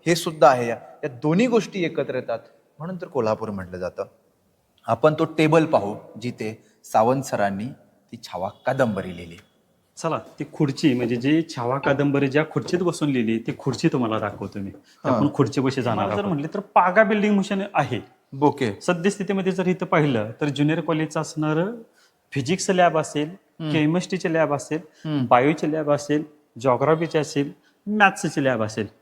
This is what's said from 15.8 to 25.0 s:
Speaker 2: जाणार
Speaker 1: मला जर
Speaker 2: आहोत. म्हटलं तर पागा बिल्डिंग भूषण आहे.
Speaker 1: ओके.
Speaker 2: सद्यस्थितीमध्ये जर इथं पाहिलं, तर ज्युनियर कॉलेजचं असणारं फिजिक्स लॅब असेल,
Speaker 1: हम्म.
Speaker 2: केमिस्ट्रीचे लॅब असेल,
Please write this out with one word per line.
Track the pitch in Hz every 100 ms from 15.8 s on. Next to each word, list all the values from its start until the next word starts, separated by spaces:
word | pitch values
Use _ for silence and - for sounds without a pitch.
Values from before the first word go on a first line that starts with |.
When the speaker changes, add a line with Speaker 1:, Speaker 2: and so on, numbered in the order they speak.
Speaker 2:
जाणार | 120 107 101
Speaker 1:
मला | 107
जर |
Speaker 2:
आहोत. | 202
म्हटलं | 156 156
तर | 202
पागा | - 208 180 185
बिल्डिंग | 214 214 208 202
भूषण | 190 196 202
आहे. | 170 139 113 - _ _ 139
Speaker 1:
ओके. | 143 139 120 -
Speaker 2:
सद्यस्थितीमध्ये | - 175 185 202 190 196 185
जर | 180 180
इथं | 175 175
पाहिलं, | 180 147 117 107 120
तर | 147
ज्युनियर | 143 147 165
कॉलेजचं | 170 160 156 160
असणारं | 151 156 151 156 190 233 226 _ _ _ _
फिजिक्स | 139 127 185 -
लॅब | 185 175 156
असेल, | 151 147 151 185 _ _
Speaker 1:
हम्म. | 156
Speaker 2:
केमिस्ट्रीचे | 156 151 175 175 185 180
लॅब | 160 151
असेल, | 143 - 156 - _